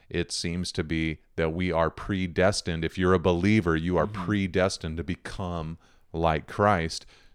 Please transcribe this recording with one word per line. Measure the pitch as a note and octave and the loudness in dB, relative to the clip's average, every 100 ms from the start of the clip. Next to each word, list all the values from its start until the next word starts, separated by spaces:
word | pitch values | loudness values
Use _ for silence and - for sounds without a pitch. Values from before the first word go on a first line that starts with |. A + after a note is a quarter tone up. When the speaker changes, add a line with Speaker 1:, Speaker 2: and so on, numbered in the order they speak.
| - | -8
Speaker 1:
it | F2 E2+ | -4 -4
seems | - F2 F2 F2 | -4 -4 -4 -6
to | - | -4
be | D#2 D#2+ D#2+ D#2 _ - | -2 -2 -2 -4 _ -4
that | D#2+ | -2
we | E2 F2+ | 0 0
are | D#2+ E2 | 2 0
predestined. | - - G2 F#2 D#2+ F#2 - - E2 | -2 -4 -2 -2 2 2 2 -4 -4
If | D#2+ - | -4 0
you're | F2+ | 4
a | F#2 | 4
believer, | E2 F2 F#2+ G#2+ E2+ D#2+ | 4 2 4 4 4 2
you | E2+ F2+ | 2 0
are | G#2 | 0
Speaker 2:
Mm-hmm. | G#2+ | -2
Speaker 1:
predestined | F2+ G#2 G2 F#2 F#2 - E2 D#2+ | -2 0 0 2 0 0 -8 -6
to | |
become | D#2+ E2+ - - F#2 E2+ D#2+ E2 _ _ _ | -6 -6 -8 -8 -6 -6 -8 -10 _ _ _
like | E2 E2 D#2 - | -2 0 0 -2
Christ. | - G#2 G2 D#2+ - - - - | 2 4 4 0 -6 -14 -20 -20